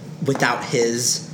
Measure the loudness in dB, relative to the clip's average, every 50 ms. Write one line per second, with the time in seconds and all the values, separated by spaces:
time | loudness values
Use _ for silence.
0 | -14 -14 -10 -4 -2 -2 2 4 4 4 2 2 -2 -2 0 2 2 2 2 0
1 | 0 0 0 -2 -4 -10